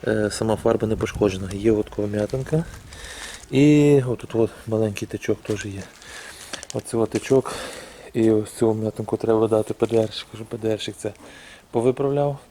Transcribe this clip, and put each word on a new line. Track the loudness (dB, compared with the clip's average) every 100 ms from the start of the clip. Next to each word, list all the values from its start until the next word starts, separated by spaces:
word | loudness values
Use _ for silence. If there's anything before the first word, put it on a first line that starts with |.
| 0
Е, | 0 0
сама | 0 0 2
фарба | 2 2 2
не | 0
пошкоджена. | -2 2 0 0 -6
Є | 0 2
от | 2 0
така | -4
вм'ятинка. | -4 -2 -2 -4 -2 -2 -2 -12 -20 -18 -16 -14 -14 -16 -2
І | 4 6 8 8 6 4
отут | -4 -2 0
от | 0 0 -4
маленький | 0 0 -2 -8
тичок | -8 -4 -4
теж | -2 -6 -4
є. | -10 -12 -16 -18 -18 -16 -18 -16 -16 -8
Оце | -10 -4 -2
от | 0
тичок. | -2 2 2 2 -8 -10 -14 -16 -20 -10
І | 0 4
ось | 4 0
цю | 0 0
вм'ятинку | 2 -2 -6 -4 -4
треба | 2 2 4
дати | 2 0
П | -2 2
Д | 2
Р. | 0 -4 -14
Кажу, | -16 -12
П | -6
Д | -4 -4
Рщик | -6 -8
це | -10 -10 -20 -20 -20 -20 _
повиправляв | 0 2 2 0 0 0 -4 -14